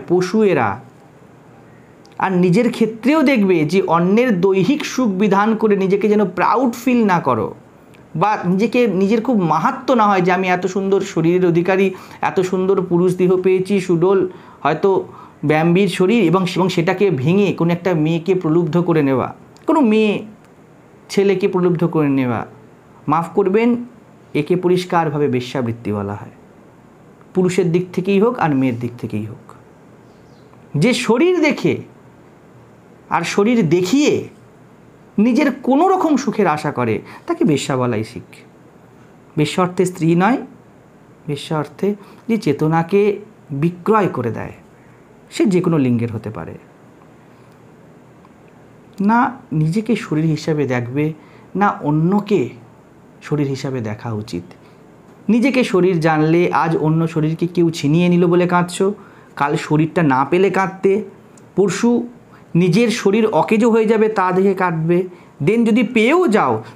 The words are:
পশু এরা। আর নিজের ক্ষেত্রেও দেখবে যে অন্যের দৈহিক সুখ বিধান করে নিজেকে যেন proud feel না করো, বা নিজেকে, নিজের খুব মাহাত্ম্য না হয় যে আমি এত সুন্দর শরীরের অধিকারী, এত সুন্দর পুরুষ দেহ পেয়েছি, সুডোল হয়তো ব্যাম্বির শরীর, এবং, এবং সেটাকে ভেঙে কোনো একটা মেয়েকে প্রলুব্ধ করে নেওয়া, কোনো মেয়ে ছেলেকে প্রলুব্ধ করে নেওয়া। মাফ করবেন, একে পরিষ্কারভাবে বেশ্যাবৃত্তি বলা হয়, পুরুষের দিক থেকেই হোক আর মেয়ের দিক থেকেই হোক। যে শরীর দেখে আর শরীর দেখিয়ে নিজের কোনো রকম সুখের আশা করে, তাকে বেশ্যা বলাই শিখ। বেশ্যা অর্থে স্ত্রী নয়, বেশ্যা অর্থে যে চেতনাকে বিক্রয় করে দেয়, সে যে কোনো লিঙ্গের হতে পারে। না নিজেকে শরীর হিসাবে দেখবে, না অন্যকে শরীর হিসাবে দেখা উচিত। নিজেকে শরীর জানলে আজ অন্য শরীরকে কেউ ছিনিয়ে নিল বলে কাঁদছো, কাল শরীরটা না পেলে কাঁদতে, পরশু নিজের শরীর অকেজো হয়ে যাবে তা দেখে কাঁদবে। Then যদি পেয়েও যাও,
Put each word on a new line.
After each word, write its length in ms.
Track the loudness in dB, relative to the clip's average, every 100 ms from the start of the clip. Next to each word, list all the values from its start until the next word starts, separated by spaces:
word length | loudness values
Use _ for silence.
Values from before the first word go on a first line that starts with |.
| 0
পশু 360 | 0 0 2
এরা। 360 | 2 2 0 -4 -12 -20 -20 -20 -20 -20 -20 -20 -20 -20 -20 -20 -20 -6
আর 140 | -2
নিজের 400 | 2 2 2 0
ক্ষেত্রেও 520 | 0 -2 0 0 2
দেখবে 420 | 2 2 2 2 2
যে 160 | 0
অন্যের 600 | 2 2 2 2 2 2
দৈহিক 440 | 2 2 2 0 -2
সুখ 220 | -2 -2
বিধান 480 | 0 2 2 2 0
করে 200 | 0 2
নিজেকে 340 | 0 0 2
যেন 160 | 2 0
proud 480 | 0 0 2 0
feel 320 | -2 0 2 2
না 140 | 0
করো, 360 | 0 -2 -4 -8 -20 -20 -20 -20 -12 -4
বা 220 | -2 0 -2
নিজেকে, 420 | 0 0 2 0
নিজের 340 | 0 0 0
খুব 160 | 0 0
মাহাত্ম্য 560 | 0 0 0 -2 0
না 140 | 2 2
হয় 140 | 2
যে 100 | 2
আমি 160 | 0 0
এত 180 | -2 -2
সুন্দর 360 | -4 -2 -2
শরীরের 480 | -2 -2 0 2 2
অধিকারী, 440 | 2 2 2 0 -2 -14 -8
এত 180 | -4 -2
সুন্দর 460 | -2 -2 0 0 0
পুরুষ 300 | 0 2 2
দেহ 260 | 0 2
পেয়েছি, 380 | 2 0 0 -2
সুডোল 500 | 0 0 2 2 0 -6 -20 -6
হয়তো 460 | -4 0 0 0 -4 -12 -20 -6 -2
ব্যাম্বির 420 | 2 2 2 2
শরীর, 360 | 0 2 2
এবং, 220 | 2 0 0 -2
এবং 140 | -2
সেটাকে 400 | 0 -2 0 0
ভেঙে 440 | 0 0 2 0
কোনো 180 | 0 -2
একটা 220 | -2 -2
মেয়েকে 420 | 0 0 -2 -2 -2
প্রলুব্ধ 460 | 0 0 0 0
করে 220 | 0 0
নেওয়া, 300 | 0 0 -2 -8 -20 -8 -2
কোনো 120 | 2
মেয়ে 460 | 2 2 0 -2 -8 -18 -20 -20 -20 -20 -20 -20 -6
ছেলেকে 380 | 0 0 2 0
প্রলুব্ধ 400 | 0 0 0 0
করে 220 | 0 0
নেওয়া। 360 | 0 0 -4 -6 -16 -20 -20 -20 -10 -2
মাফ 220 | -2 0
করবেন, 560 | -2 0 2 2 0 -6 -18 -20 -20 -6 -6
একে 200 | -2 0
পরিষ্কারভাবে 720 | 0 0 0 -2 -2 -2 -2
বেশ্যাবৃত্তি 680 | -2 -4 -4 -4 -6 -6
বলা 200 | -4 -6
হয়, 180 | -8 -12 -20 -20 -20 -20 -20 -20 -20 -20 -20 -6
পুরুষের 380 | -2 0 0 0
দিক 140 | -2 -2
থেকেই 260 | -4 0 2
হোক 200 | 2 0
আর 160 | 0 0
মেয়ের 240 | 0 -2
দিক 120 | -6 -8
থেকেই 280 | -8 -8 -8
হোক। 280 | -14 -20 -20 -20 -20 -20 -20 -20 -20 -20 -20 -20 -20 -8 -2
যে 160 | 0
শরীর 480 | 0 0 2 2 2
দেখে 360 | 0 0 -2 -2 -8 -20 -20 -20 -20 -20 -20 -20 -20 -20 -20 -20 -6
আর 120 | -4
শরীর 480 | -2 0 2 2 2
দেখিয়ে 580 | 2 2 2 2 0 -4 -16 -20 -20 -20 -20 -20 -20 -6 0
নিজের 320 | 2 2 0 -2
কোনো 240 | 0 2 2
রকম 300 | 2 0 0
সুখের 300 | -2 0 0
আশা 240 | 0 -4
করে, 300 | -2 -2 -4 -8 -14 -10
তাকে 180 | -2 0
বেশ্যা 320 | 0 -2 -2
বলাই 260 | -2 -4
শিখ। 200 | -6 -12 -18 -20 -20 -20 -20 -20 -20 -20 -20 -20 -10 -4
বেশ্যা 260 | -2 -2
অর্থে 220 | -2 0 -2
স্ত্রী 300 | -2 0 2
নয়, 220 | 2 0 -4 -18 -20 -20 -20 -20 -20 -16 -10
বেশ্যা 300 | -10 -6 -6
অর্থে 380 | -6 -4 -4 -4 -12 -14 -4
যে 100 | -2
চেতনাকে 840 | -2 0 0 0 2 2 2 -2 -10 -20 -10
বিক্রয় 560 | -4 -2 -2 0 0 0
করে 240 | -2 -6
দেয়, 200 | -6 -10 -16 -20 -20 -20 -20 -20 -20 -12
সে 140 | -2 0
যে 160 | 2
কোনো 160 | 2 2
লিঙ্গের 340 | 2 0 -2
হতে 180 | -6 -10
পারে। 240 | -12 -14 -16 -20 -20 -20 -20 -20 -20 -20 -20 -20 -20 -20 -20 -20 -20 -20 -20 -20 -20 -20 -20 -20 -20 -16 -4
না 300 | 0 0 0 -6 -6
নিজেকে 440 | -2 -2 -2 -2 -4
শরীর 300 | -2 -2 0
হিসাবে 420 | -2 -2 -2 -2
দেখবে, 460 | -2 -4 -4 -4 -6 -16 -20 -10 -2
না 140 | -2
অন্যকে 800 | -2 -2 0 2 0 0 -2 -2 -8 -20 -20 -20 -20 -20 -20
শরীর 260 | -6 -4 -2
হিসাবে 340 | -4 -6 -6
দেখা 320 | -6 -8 -8
উচিত। 300 | -8 -8 -10 -12 -20 -20 -20 -20 -20 -20 -8 -2
নিজেকে 340 | 0 2 0
শরীর 360 | 0 2 2 2
জানলে 540 | 2 2 2 2 2
আজ 240 | 0 0 0
অন্য 300 | 0 0 0
শরীরকে 400 | -2 -2 -2 -2
কেউ 220 | 0 0
ছিনিয়ে 400 | 0 0 2 4
নিল 180 | 4 4
বলে 200 | 2 2
কাঁদছো, 460 | 0 0 -2 -2 -2 -12 -20 -20 -4
কাল 200 | -2 -2
শরীরটা 480 | 0 0 0 0
না 220 | 2 2 2
পেলে 240 | 2 2
কাঁদতে, 540 | 0 -4 -2 0 0 -4 -14 -20 -20 -6 0
পরশু 520 | 0 2 0 0 -4 -14 -20 -20 -4 0
নিজের 340 | 2 4 2
শরীর 360 | 2 2 2 2
অকেজো 460 | 2 2 2 4
হয়ে 140 | 4 2
যাবে 240 | 2 2
তা 220 | 2 0
দেখে 220 | 2 2
কাঁদবে। 540 | 0 -2 -2 0 0 -2 -10 -20 -4
Then 220 | 0 2 2
যদি 180 | 2
পেয়েও 440 | 2 2 2 4 4
যাও, 360 | 2 2 -2 -6